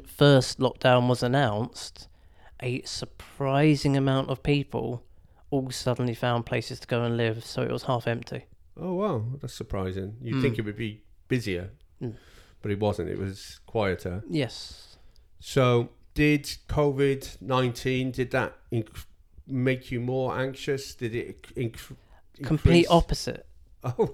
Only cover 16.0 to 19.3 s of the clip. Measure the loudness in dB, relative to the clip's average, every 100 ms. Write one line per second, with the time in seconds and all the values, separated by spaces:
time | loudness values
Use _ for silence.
16 | -8 2 4 4 0 -12 -4 0 2 4
17 | 2 0 -6 -12 -2 0 0 -2 -2 0
18 | -2 -2 -2 0 -2 -6 -6 -4 -4 -12
19 | -18 -20 _